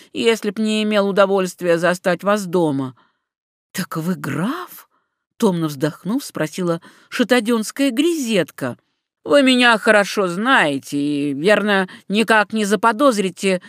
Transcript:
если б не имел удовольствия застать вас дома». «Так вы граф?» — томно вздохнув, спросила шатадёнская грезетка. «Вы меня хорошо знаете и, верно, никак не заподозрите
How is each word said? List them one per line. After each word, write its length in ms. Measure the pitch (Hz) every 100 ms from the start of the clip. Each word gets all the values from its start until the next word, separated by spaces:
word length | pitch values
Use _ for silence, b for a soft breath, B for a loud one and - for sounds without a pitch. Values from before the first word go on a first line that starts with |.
| B
если 380 | - 233 220 208
б 100 | 196
не 220 | 214 214
имел 240 | 214 214 202
удовольствия 680 | 190 196 196 185 - 175 170
застать 460 | 175 180 185 175
вас 220 | 185 208 185
дома». 500 | 180 160 139 131 - _ _ _ _ _ _ _ -
«Так 220 | 175 165
вы 180 | 160 165
граф?» — 760 | 147 139 202 339 359 - - _ _ _ _ -
томно 300 | 220 175 156
вздохнув, 560 | 143 151 - 175 254
спросила 580 | - - 156 - 175 165 b b b
шатадёнская 840 | - 220 247 214 233 214 - 277
грезетка. 840 | 226 330 330 233 202 156 - 127 117 _ _ _ _ -
«Вы 180 | 285
меня 340 | 262 247 247 220
хорошо 500 | 233 214 190 - 190
знаете 720 | 175 240 254 165 139 - 143
и, 360 | 143 147 143
верно, 560 | 139 175 208 208 196 185 B B
никак 460 | 202 214 220 202
не 100 | 220
заподозрите 1000 | 202 202 226 220 285 208 190 - 196 180